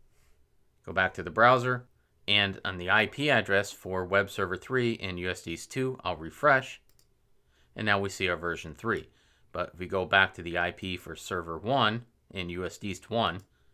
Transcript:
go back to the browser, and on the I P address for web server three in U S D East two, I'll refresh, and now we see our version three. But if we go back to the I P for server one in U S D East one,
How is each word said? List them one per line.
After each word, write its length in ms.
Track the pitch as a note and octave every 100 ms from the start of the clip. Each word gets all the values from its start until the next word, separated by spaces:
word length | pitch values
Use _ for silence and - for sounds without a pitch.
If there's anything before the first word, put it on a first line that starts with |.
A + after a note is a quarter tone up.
| _ _ _ _ _ _ _ _ -
go 60 |
back 220 | F2 F#2
to 100 | -
the 80 | F2
browser, 540 | E2 A#2 B2+ B2 B2 B2 _ _ _ -
and 320 | G#2 G2+ F#2+ -
on 120 | F#2
the 140 | F2
I 140 | G#2 G#2
P 240 | - D3
address 420 | B2 G2+ G2 G2+
for 320 | - F#2 F#2
web 260 | F2+ G2 G2
server 280 | - F#2+ F2+
three 340 | - B2+ A#2+
in 260 | A#2 G2 F2+
U 120 | F2+
S 140 | F2
D 100 | -
East 180 | E2 -
two, 260 | - C3 -
I'll 140 | F2 E2+
refresh, 640 | D#2+ - D3 C3+ B2 - _ _ _ _ _ _ _ _ _
and 120 | - G#2+
now 160 | G2+
we 80 | G2
see 180 | - F#2
our 80 | F2
version 400 | E2+ D#2+ E2 D2+
three. 320 | A2+ F#2 - _ _ _ _
But 160 | E2+ F2
if 60 | D#2+
we 60 | F2+
go 180 | F#2+
back 300 | F#2 G2 F#2+
to 100 | -
the 160 | E2+ E2+
I 120 | F2
P 260 | - F#2+ F2+
for 180 | - D#2+
server 420 | - F#2 E2 E2
one 460 | F#2 C3+ A2 A2+ A#2+ _ _
in 180 | G2 F2
U 160 | F2 F2+
S 120 | -
D 120 | G#2
East 200 | F2+ -
one, 340 | A2+ G#2 F2 - _ _